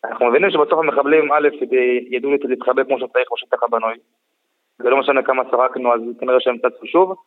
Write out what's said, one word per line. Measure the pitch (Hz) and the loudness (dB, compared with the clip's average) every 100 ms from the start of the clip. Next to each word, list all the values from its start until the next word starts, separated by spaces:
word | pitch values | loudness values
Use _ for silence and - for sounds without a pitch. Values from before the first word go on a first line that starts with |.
אנחנו | - - 123 | -10 -2 2
מבינים | 123 196 | 2 2
שבסוף | 165 147 160 | 2 2 2
המחבלים, | 160 139 143 156 151 | 0 0 2 2 4
א', | 151 147 147 123 131 123 123 123 | 2 2 -2 -2 0 2 0 -4
ידעו | 127 139 143 | -6 -2 -2
להתחבא | 135 127 - 127 | -2 -2 0 0
כמו | 131 127 | 0 -4
שצריך | 123 127 - | -2 -2 -2
בשטח | 120 - 123 | -8 -6 -4
הבנוי. | 117 117 113 113 _ _ _ _ _ _ _ _ | -2 -2 -4 -8 _ _ _ _ _ _ _ _
זה | 123 | 0
לא | 135 | 2
משנה | 135 139 | 2 0
כמה | 123 131 123 | 0 -2 0
סרקנו, | 120 127 127 123 | 0 0 0 0
אז | 117 117 117 | 0 -2 -8
כנראה | 127 127 | 0 2
שהם | 127 120 | 0 -2
צצו | 127 - - | -6 -8 -2
שוב | 165 185 190 | 2 2 -2